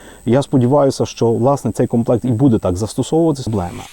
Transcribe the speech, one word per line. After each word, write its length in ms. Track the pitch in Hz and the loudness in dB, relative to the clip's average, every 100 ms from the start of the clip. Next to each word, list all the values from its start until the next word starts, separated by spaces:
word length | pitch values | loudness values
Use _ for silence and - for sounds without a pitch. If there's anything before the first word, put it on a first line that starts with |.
| - - - | -20 -10 0
я 160 | 127 | 0
сподіваюся, 640 | 135 139 120 143 139 - 117 | 2 2 2 4 2 0 -4
що, 260 | - 117 | 0 0
власне, 400 | 110 123 139 123 | 2 0 0 -2
цей 160 | - 127 | -2 0
комплект 380 | 120 117 120 127 | 0 0 0 0
і 60 | |
буде 260 | 113 139 110 | 2 2 2
так 160 | - 90 | 0 -2
застосовуватися. 760 | 107 - 127 160 165 139 117 | -4 -4 -2 0 0 0 -4
Проблема. 340 | 107 87 87 - | -4 -4 -8 -16